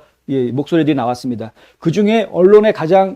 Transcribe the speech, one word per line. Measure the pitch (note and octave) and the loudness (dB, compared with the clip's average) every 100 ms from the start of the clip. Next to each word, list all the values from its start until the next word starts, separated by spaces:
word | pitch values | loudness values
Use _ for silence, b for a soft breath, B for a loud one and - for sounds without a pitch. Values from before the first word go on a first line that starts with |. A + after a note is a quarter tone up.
| b b - | b b -8
예, | C3+ B2 | -4 -4
목소리들이 | B2 C#3+ E3 D3+ | -6 -4 -2 0
나왔습니다. | C#3 A#2+ A#2+ C3 A2+ A2 b b b | -2 -4 -6 -8 -10 -12 b b b
그중에 | E3 D#3+ G#3 A3+ G3+ | -4 -2 0 0 -2
언론에 | E3 F#3 G#3 G#3+ | 2 4 6 4
가장 | - D#3 F#3+ F#3+ | -2 0 2 2